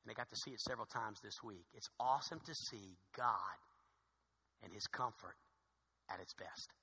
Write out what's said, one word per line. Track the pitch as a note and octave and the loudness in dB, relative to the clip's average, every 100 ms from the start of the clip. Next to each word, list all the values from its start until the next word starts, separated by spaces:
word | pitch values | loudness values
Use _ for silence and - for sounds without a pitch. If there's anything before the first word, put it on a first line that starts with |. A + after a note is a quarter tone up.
And | A2 | -4
I | |
got | A2+ A#2+ | -2 -2
to | A#2+ | -2
see | - | -4
it | B2 | -2
several | - A#2+ A2+ | 0 0 0
times | B2 A2 G#2 | 0 0 -4
this | G#2+ - | -8 -6
week. | A2+ F#2 E2+ | -6 -8 -12
It's | A2+ - - | -10 -10 2
awesome | B2 C#3 - D#3+ E3 | 6 6 6 -4 -4
to | |
see | D3+ - A#2 F#2+ F2+ - - | -4 -4 -6 -10 -14 -10 4
God | B2 G2+ F#2 - - - _ _ _ _ _ _ _ _ | 6 6 4 -4 -14 -20 _ _ _ _ _ _ _ _
and | F#2+ | -10
his | G2 - | -4 -4
comfort | - B2 - F2+ - - _ _ _ _ _ - | 0 0 0 -14 -16 -20 _ _ _ _ _ -8
at | F#2 | -8
its | F2+ | -6
best. | - E2+ - - - | -8 -8 -8 -10 -12